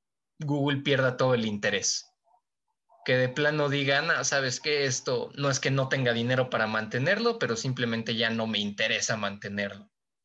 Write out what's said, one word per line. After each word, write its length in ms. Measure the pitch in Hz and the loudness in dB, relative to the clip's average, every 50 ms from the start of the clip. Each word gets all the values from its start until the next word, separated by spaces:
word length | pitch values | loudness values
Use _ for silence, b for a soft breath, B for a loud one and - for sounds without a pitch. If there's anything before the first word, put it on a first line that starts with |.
| _ _ _ _ _ _ _ - | _ _ _ _ _ _ _ -8
Google 380 | 156 139 143 147 139 147 143 135 | -4 -2 0 0 2 0 0 0
pierda 380 | - 143 139 127 131 127 123 | 2 2 4 4 4 2 2
todo 180 | - 131 131 127 | 2 2 4 4
el 120 | 113 110 | 2 2
interés. 640 | 110 104 101 104 104 101 95 - - - - - _ _ _ _ _ _ _ _ _ _ _ _ _ _ _ _ _ - - - | 0 -2 -2 0 0 0 0 0 -2 -2 -4 -6 _ _ _ _ _ _ _ _ _ _ _ _ _ _ _ _ _ -20 -6 -2
Que 120 | - 127 | 0 2
de 120 | 127 127 127 | 2 2 2
plano 400 | 127 151 147 147 151 151 147 143 | 2 2 2 2 2 2 2 2
digan, 420 | 139 143 139 135 139 143 156 170 | 2 0 2 2 2 2 2 2
"Ah, 140 | 160 131 131 | 0 0 0
¿sabes 340 | - 147 139 135 127 120 - | 0 0 0 0 0 -2 -4
qué? 280 | - 156 147 147 139 | -2 -2 0 0 0
Esto 440 | 135 127 - - 147 127 117 - - - | 0 -2 -2 -2 -2 -2 -2 -4 -6 -6
no 140 | - 139 139 | -2 0 0
es 100 | 131 - | 0 0
que 100 | - 139 | 0 0
no 180 | 135 139 131 131 | 0 0 0 0
tenga 240 | 151 135 131 120 | 0 0 2 0
dinero 380 | 117 117 117 123 131 127 127 127 | 0 0 0 0 2 0 0 0
para 160 | - 113 110 | 0 0 0
mantenerlo, 720 | 107 110 110 110 104 - 123 135 165 202 214 233 233 226 226 | 0 0 -2 -2 -2 -2 0 0 2 2 2 0 0 0 0
pero 160 | - 120 117 | -2 -2 -2
simplemente 600 | 113 - 135 127 127 123 117 113 113 110 120 113 | -2 -2 -4 -2 -2 -2 -2 -2 -2 -2 -2 -2
ya 140 | 110 117 113 | 0 0 0
no 180 | 113 113 113 113 | 0 0 -2 0
me 100 | 107 104 | -2 -2
interesa 580 | 104 101 101 - 110 110 113 104 - - 117 | -2 -2 -2 -2 0 0 0 0 0 -2 -2
mantenerlo". 720 | 107 104 98 101 101 - 101 101 101 101 101 101 101 101 _ _ _ _ _ _ _ | -2 -4 -4 -6 -6 -10 -8 -4 -4 -4 -4 -6 -10 -18 _ _ _ _ _ _ _